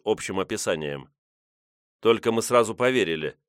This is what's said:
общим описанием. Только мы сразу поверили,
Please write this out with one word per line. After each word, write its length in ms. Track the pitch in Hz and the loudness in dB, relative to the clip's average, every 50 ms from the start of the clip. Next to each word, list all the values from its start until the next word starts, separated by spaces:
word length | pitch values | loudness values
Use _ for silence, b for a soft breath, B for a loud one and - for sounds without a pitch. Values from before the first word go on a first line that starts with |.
| _ | _
общим 380 | 104 107 92 - - 98 95 | -2 -2 -2 -2 -6 -6 -6
описанием. 680 | 95 - 110 104 - 113 92 80 78 73 71 69 67 - _ _ _ _ _ _ _ _ _ _ _ _ _ _ _ _ _ _ | -4 -4 -6 -6 -2 -2 -2 -2 -4 -6 -8 -8 -12 -16 _ _ _ _ _ _ _ _ _ _ _ _ _ _ _ _ _ _
Только 320 | - 113 117 107 - 117 113 | 2 4 4 4 2 0 0
мы 80 | 113 | 0
сразу 340 | 110 - 123 120 117 104 - | -2 2 2 2 2 2 -2
поверили, 640 | - 123 127 131 127 98 82 82 78 78 73 - _ _ | -2 0 0 2 2 2 0 0 -4 -4 -8 -8 _ _